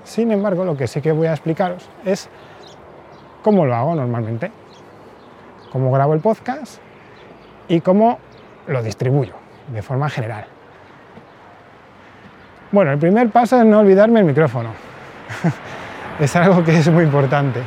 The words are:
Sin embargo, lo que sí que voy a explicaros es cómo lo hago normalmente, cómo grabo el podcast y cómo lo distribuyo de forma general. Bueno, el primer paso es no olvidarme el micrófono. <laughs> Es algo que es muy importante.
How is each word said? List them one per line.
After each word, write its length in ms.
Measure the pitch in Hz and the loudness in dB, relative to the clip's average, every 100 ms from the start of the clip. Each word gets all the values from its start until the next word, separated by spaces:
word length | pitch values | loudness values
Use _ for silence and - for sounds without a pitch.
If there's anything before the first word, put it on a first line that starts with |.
Sin 300 | - - 233 | -10 -4 -2
embargo, 320 | 208 202 180 185 | 0 0 -2 -4
lo 100 | 143 | -4
que 100 | 127 | -4
sí 140 | - | -4
que 140 | 147 | -2
voy 140 | 156 160 | -2 -2
a 40 | |
explicaros 580 | 156 160 160 185 180 - - | -2 -4 -4 -4 -6 -16 -12
es 240 | 190 196 - - - - - - - - - - - - | -6 -6 -6 -20 -20 -20 -20 -20 -20 -20 -20 -20 -20 -6
cómo 240 | 220 208 147 | 0 2 2
lo 80 | |
hago 220 | 117 139 165 | 0 -2 -4
normalmente, 560 | 123 117 110 113 175 - - - - - - - - - - - - | -4 -4 -6 -8 -10 -12 -20 -20 -20 -20 -20 -20 -20 -20 -20 -20 -10
cómo 220 | 131 131 | -4 0
grabo 200 | 135 139 | 0 0
el 60 | 156 | 0
podcast 640 | 214 214 - 269 277 - - - - - - - - - - | -2 -4 -6 -12 -12 -20 -20 -20 -20 -20 -20 -20 -20 -20 -4
y 100 | 170 | -2
cómo 400 | 180 190 226 240 - - - - - | 2 2 2 0 -10 -20 -20 -20 -6
lo 160 | 135 | -6
distribuyo 520 | 110 101 127 139 123 - - - - | -6 -4 -2 0 -2 -10 -20 -20 -14
de 100 | 113 | -12
forma 280 | 101 131 147 | -8 -6 -6
general. 340 | 139 110 110 - - - - - - - - - - - - - - - - - - - - - - - | -6 -10 -10 -16 -20 -20 -20 -20 -20 -20 -20 -20 -20 -20 -20 -20 -20 -20 -20 -20 -20 -20 -20 -20 -20 -2
Bueno, 180 | 202 170 | 0 2
el 60 | 143 | 2
primer 320 | 165 208 240 | 2 2 2
paso 320 | 240 240 254 | 2 2 4
es 40 | 220 | 6
no 140 | 214 | 6
olvidarme 400 | 208 190 220 233 | 6 6 6 4
el 60 | 180 | 4
micrófono. 460 | 135 160 123 113 107 - - - - - - | 2 0 -2 -8 -12 -18 -20 -20 -20 -16 -6
<laughs> 760 | 170 - - - - - - - | -6 -6 -12 -16 -16 -16 -16 -4
Es 160 | 147 175 | -2 2
algo 300 | 175 180 165 | 4 4 4
que 120 | 165 | 2
es 120 | 151 | 4
muy 160 | 165 160 | 4 4
importante. 560 | 143 135 143 143 117 | 2 2 0 0 -4